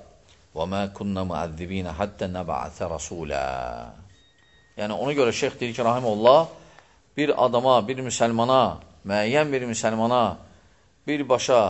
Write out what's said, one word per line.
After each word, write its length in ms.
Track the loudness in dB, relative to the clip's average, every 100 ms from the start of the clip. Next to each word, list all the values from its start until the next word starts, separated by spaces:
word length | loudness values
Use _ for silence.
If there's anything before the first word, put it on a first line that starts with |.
| -20 _ _ _ _
وَمَا 280 | -8 -6 -4 -6
كُنَّا 360 | -6 -6 -4
مُعَذِّبِينَ 640 | -4 -4 -6 -8 -8 -8 -6
حَتَّى 340 | -6 -6 -6 -8
نَبْعَثَ 560 | -6 -6 -6 -8 -8
رَسُولًا." 1200 | -8 -8 -10 -10 -6 -4 -4 -6 -8 -10 -14 -18 -20 -20 _ _ _ _ _ -10
Yəni 160 | -6
ona 200 | -4 -2
görə 200 | 2 2
şeyx 280 | 2 -2 -4
deyir 140 | -6
ki, 100 | -2
rahimehullah, 640 | 0 0 0 4 8 8 6 -4 -20 -20 _ _ _ -2
bir 280 | 0 2
adama, 340 | 2 2 4 4 2
bir 100 | -4
müsəlmana, 800 | -6 0 0 2 4 4 4 0 -12 _ -4
müəyyən 460 | 0 2 2 0
bir 100 | -2
müsəlmana 760 | -4 -2 -2 0 2 2 2 -2 -12 -20 _ _ _ _ -6
birbaşa 540 | -4 0 0 4 4 4